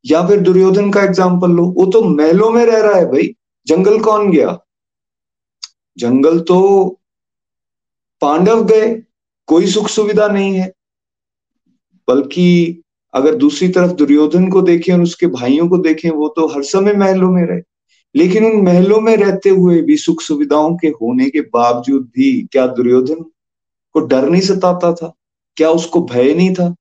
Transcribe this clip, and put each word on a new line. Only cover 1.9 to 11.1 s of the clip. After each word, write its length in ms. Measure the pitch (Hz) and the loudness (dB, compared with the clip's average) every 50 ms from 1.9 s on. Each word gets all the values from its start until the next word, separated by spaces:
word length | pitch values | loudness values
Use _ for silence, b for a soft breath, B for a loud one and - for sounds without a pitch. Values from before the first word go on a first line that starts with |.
| 190 220 | 2 0
महलों 480 | 226 180 147 147 151 160 170 196 214 226 | 2 2 0 0 2 2 2 2 2 2
में 160 | 226 240 233 | 2 2 2
रह 120 | 226 226 214 | 2 2 2
रहा 160 | 214 208 202 | 0 2 2
है 120 | 185 170 | 2 0
भाई, 300 | 123 127 147 170 - - _ _ _ _ _ _ | 0 0 -2 -2 -4 -6 _ _ _ _ _ _
जंगल 340 | - 160 175 190 208 214 220 | -2 -2 0 2 2 0 2
कौन 300 | 220 220 214 214 208 202 | 0 0 0 0 0 0
गया? 280 | 170 143 117 92 90 - _ _ _ _ _ _ _ _ _ _ _ _ _ _ _ _ _ _ _ _ - _ _ _ _ _ _ - | 2 0 0 0 -4 -10 _ _ _ _ _ _ _ _ _ _ _ _ _ _ _ _ _ _ _ _ -20 _ _ _ _ _ _ -8
जंगल 420 | 120 117 127 135 139 160 165 170 | -4 -2 0 2 2 2 0 0
तो 480 | 165 - 180 180 190 196 196 196 185 - - _ _ _ _ _ _ _ _ _ _ _ _ _ _ _ _ _ _ _ _ _ _ _ _ _ | 0 0 0 2 2 2 2 2 0 -2 -6 _ _ _ _ _ _ _ _ _ _ _ _ _ _ _ _ _ _ _ _ _ _ _ _ _
पांडव 440 | 147 143 151 165 185 208 226 226 208 | -4 -2 0 0 2 2 2 0 2
गए, 380 | 185 220 220 214 233 233 226 - _ _ _ _ _ _ _ _ | 2 2 2 2 0 -4 -8 -12 _ _ _ _ _ _ _ _
कोई 200 | - 156 170 196 | 0 0 2 2
सुख 220 | 190 180 214 208 - | 0 -2 -4 -4 -4
सुविधा 400 | - 214 214 208 208 208 208 208 | -4 -4 -2 0 0 0 0 0
नहीं 260 | 202 196 196 196 190 | 0 -2 -2 -2 -4
है। 180 | 185 185 185 - _ _ _ _ _ _ _ | -4 -6 -6 -10 _ _ _ _ _ _ _